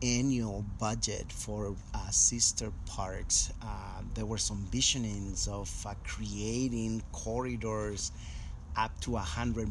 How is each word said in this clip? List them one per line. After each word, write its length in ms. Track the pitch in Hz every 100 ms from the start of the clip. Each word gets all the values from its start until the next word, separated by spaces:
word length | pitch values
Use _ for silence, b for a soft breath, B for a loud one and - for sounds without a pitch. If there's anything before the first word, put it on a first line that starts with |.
annual 600 | 123 120 135 123 110 101 104 98
budget 500 | 107 113 107 101 -
for, 420 | - - 107 101 95 -
uh, 160 | 110 -
sister 640 | - - 120 - - 110 - -
parks. 680 | - 95 95 - - - -
Uh, 400 | 113 104 95 95 95
there 120 | 110 107
were 120 | 110
some 280 | - 101 95
visionings 800 | 123 131 135 110 104 98 90 104
of, 200 | 101 101 - 104
uh, 80 | 98 -
creating 1000 | - 104 101 107 120 131 117 113 113 -
corridors 1000 | - 110 120 127 120 110 107 107 101 - B B B B B - -
up 220 | 110 -
to 160 | 127 113
a 60 |
hundred 480 | 95 120 120 113 104